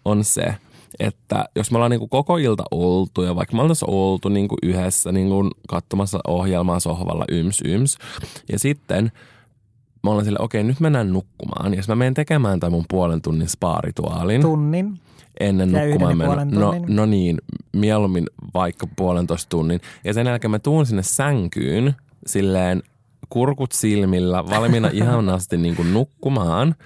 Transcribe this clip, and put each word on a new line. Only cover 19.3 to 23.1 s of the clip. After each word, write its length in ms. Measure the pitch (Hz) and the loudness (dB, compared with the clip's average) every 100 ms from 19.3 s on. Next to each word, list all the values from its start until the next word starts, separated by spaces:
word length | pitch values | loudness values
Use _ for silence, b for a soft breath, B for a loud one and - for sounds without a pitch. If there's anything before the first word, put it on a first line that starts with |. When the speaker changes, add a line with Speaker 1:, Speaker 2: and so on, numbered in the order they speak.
| 82 - | -4 -2
Speaker 1:
tunnin. 320 | 85 80 87 B B | -2 0 -2 B B
Ja 100 | 92 | -4
sen 120 | 110 123 | 0 0
jälkeen 240 | 120 107 | 0 -2
mä 80 | 104 | -2
tuun 280 | 143 156 127 | 0 2 2
sinne 160 | 101 | 0
sänkyyn 920 | 92 - 143 131 85 - 65 95 135 135 _ _ - | -2 0 0 0 -2 -2 -2 0 0 -2 _ _ -4
silleen 560 | 98 98 95 90 92 - _ _ | 0 2 2 2 0 -4 _ _